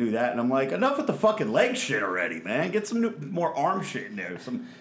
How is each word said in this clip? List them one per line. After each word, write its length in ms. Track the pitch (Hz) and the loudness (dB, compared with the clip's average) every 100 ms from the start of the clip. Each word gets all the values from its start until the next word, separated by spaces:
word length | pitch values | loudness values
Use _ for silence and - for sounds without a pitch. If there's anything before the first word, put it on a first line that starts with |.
new 60 | 117 | 2
that." 220 | 110 120 | 2 2
And 80 | 110 | 2
I'm 100 | 120 | 2
like, 220 | 135 135 | 2 2
"Enough 240 | 170 254 277 | 2 2 2
with 100 | - | 0
the 60 | |
fucking 400 | 147 214 214 110 | 2 2 4 2
leg 240 | 127 254 - | 4 4 2
shit 260 | - 113 | 0 0
already, 380 | 98 90 87 82 | 0 0 -2 -4
man. 320 | 82 120 180 | -4 -2 0
Get 160 | 208 208 | -2 0
some 140 | 233 | 0
new, 120 | 226 - | 0 -2
more 360 | 143 170 170 139 | -6 -2 0 2
arm 280 | 156 190 | 0 0
shit 220 | 147 113 101 | -2 -6 -8
in 80 | 104 | -8
there, 200 | 90 87 | -8 -8
some 260 | - 123 - - | -6 -8 -8 -16